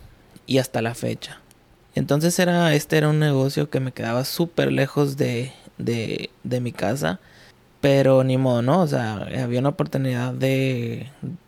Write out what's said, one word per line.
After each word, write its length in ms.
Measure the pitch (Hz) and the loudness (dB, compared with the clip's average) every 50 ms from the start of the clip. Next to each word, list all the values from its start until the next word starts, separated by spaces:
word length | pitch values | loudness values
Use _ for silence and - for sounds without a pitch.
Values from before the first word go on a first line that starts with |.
| - - - - _ _ - - _ | -20 -20 -20 -20 _ _ -20 -16 _
y 100 | - 123 | -2 0
hasta 240 | 131 127 - - 123 | 0 0 0 -2 -4
la 140 | 113 117 123 | -4 -4 -4
fecha. 440 | - - 120 113 - - - - - _ _ _ _ _ _ _ _ _ _ - | -6 -6 -6 -6 -8 -10 -16 -18 -20 _ _ _ _ _ _ _ _ _ _ -6
Entonces 420 | 151 139 127 139 147 156 175 175 - | -4 -2 0 0 2 2 0 2 2
era, 340 | 180 175 175 175 170 165 151 | 2 2 2 2 4 4 2
este 240 | 147 - - 156 | 2 0 0 0
era 120 | 156 151 151 | 2 2 2
un 100 | 151 151 | 2 2
negocio 500 | 151 151 143 131 131 139 143 156 147 147 | 2 2 2 2 0 0 0 -2 -2 -2
que 100 | - 135 | -2 -4
me 140 | 131 131 - | -4 -4 -6
quedaba 320 | - 110 113 117 123 135 | -6 -4 -2 -2 -2 -2
súper 460 | - - - 170 170 - - 143 139 | -2 -2 -2 -4 -2 -2 -2 0 0
lejos 440 | 135 131 135 135 - 147 147 139 135 | 2 0 0 0 0 0 0 0 0
de, 380 | 143 139 123 123 117 123 131 - - - - _ | -2 -2 -2 -2 -4 -6 -8 -10 -16 -20 -20 _
de, 540 | - 120 117 117 117 110 104 - - - - _ _ - | -8 -4 -4 -2 -2 -4 -4 -6 -6 -8 -10 _ _ -8
de 160 | 117 127 123 | -4 -4 -2
mi 140 | 123 120 - | -4 -4 -6
casa, 460 | - - 95 117 139 151 160 185 - - - - - - - - _ _ _ _ _ | -4 -2 -2 -2 0 -2 -2 -4 -4 -8 -18 -20 -20 -20 -20 -20 _ _ _ _ _
pero 440 | - 139 139 139 135 135 135 131 131 | 2 4 4 6 6 6 6 6 4
ni 140 | 131 131 | 4 2
modo, 260 | 127 135 127 123 120 117 | 2 2 2 2 2 2
¿no? 180 | 127 151 190 | 4 4 4
O 60 | 180 | 4
sea, 400 | 147 143 131 120 110 107 95 - - - 127 | 2 0 0 -2 -2 -4 -6 -6 -6 -6 -4
había 180 | 131 120 120 123 | -4 -2 0 0
una 100 | 131 143 | 0 0
oportunidad 640 | 143 - 151 - - 135 135 131 123 120 123 127 127 | 0 -2 -2 -2 -2 -2 -2 -2 -2 -2 -4 -4 -4
de, 760 | 127 131 135 135 131 135 131 127 120 120 117 117 - 113 131 - - - 127 175 175 _ | -2 0 0 2 2 0 0 -2 -2 -4 -4 -6 -8 -10 -14 -14 -12 -12 -12 -12 -12 _